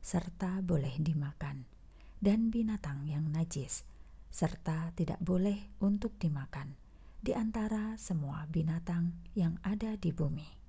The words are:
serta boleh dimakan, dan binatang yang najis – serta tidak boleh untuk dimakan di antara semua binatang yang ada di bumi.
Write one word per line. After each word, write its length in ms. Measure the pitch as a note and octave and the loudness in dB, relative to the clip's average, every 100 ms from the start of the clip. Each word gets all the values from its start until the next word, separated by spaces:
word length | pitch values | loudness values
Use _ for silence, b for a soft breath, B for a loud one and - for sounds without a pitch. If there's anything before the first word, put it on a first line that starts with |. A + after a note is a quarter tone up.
serta 640 | - F3+ - - F#3 F#3+ | 0 0 0 -4 -2 0
boleh 320 | F#3 D#3+ C3 C3 | 2 2 2 2
dimakan, 640 | D#3 D3+ C#3+ - C#3+ C#3 B2+ - - b b b | 2 2 0 -4 -6 -6 -10 -16 -20 b b b
dan 280 | G3+ G#3+ A3+ | 4 6 4
binatang 560 | A3+ A3 G#3+ D3 C#3 D3 | 2 2 0 -2 -4 -2
yang 200 | D3 D#3 | 0 0
najis – 560 | D#3 E3 D3+ B2+ - - b b b b | 2 0 0 0 -2 -2 b b b b
serta 560 | - D#3+ - - D#3+ E3 - | 0 0 0 -2 0 -2 0
tidak 220 | E3 - | -2 0
boleh 480 | F3 F3+ G3 G3+ - - | 2 4 4 2 -4 0
untuk 400 | G3 G3+ A3+ - | 2 2 0 0
dimakan 560 | E3 D3 C3 C3+ C#3+ C#3 b b b b | 0 0 -4 -6 -8 -10 b b b b
di 80 | - | -2
antara 640 | - A3 A3 G#3+ G#3+ G#3+ A3 | 0 0 0 0 0 -2 -4
semua 480 | - E3+ C#3+ D3+ D3+ | -2 0 0 -4 -2
binatang 640 | D#3+ D#3+ E3 E3+ E3+ F3 E3+ - | 0 2 0 0 2 2 0 -6
yang 240 | - E3 E3+ | 2 2 2
ada 320 | - G#3 A3 G#3+ | -2 -2 -2 0
di 160 | E3+ | 0
bumi. 320 | - D3 D3+ - - | 2 0 0 -6 -16